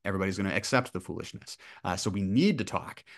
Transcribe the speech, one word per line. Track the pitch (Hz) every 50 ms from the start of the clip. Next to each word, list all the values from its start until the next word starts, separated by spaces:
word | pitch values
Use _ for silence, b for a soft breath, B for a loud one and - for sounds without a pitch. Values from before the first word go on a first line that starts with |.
| -
everybody's | 101 95 95 95 98 92
gonna | 101 98 98 73
accept | 101 - - - 127 123 -
the | - 90
foolishness. | - - 85 - - - - - - - - - B B B B B
Uh, | 90 92
so | - - 113
we | 92 101 98
need | 95 101 127 175 208 180
to | 127 -
talk, | - - 90 - - - - - B B